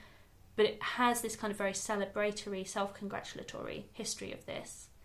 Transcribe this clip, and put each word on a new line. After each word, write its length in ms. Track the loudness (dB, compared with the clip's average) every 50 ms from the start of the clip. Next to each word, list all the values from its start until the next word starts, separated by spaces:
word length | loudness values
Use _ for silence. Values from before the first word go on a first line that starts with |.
| -14 -18 -20 -20 -20 -20 -20 -20 -20 -2 4 6
But 80 | 6
it 160 | 6 6 2
has 400 | -4 -2 2 4 6 6 6 4
this 140 | 2 -2 -2
kind 160 | -2 -2 -2
of 60 | 0 2
very 140 | 2 2
celebratory, 960 | 2 0 0 0 2 2 2 0 2 2 2 2 2 0 -2 -2 -2 -2 -2 -2
self-congratulatory 1160 | 0 0 0 0 -2 -4 -6 -4 -4 -4 -6 -6 -8 -8 -8 -8 -6 -6 -6 -4 -6 -6 -8 -8 -8
history 400 | -6 -4 -4 -4 -4 -4 -6 -6
of 120 | -8 -8 -6
this. 400 | -6 -6 -6 -8 -12 -14 -14 -16 -16 -10 -6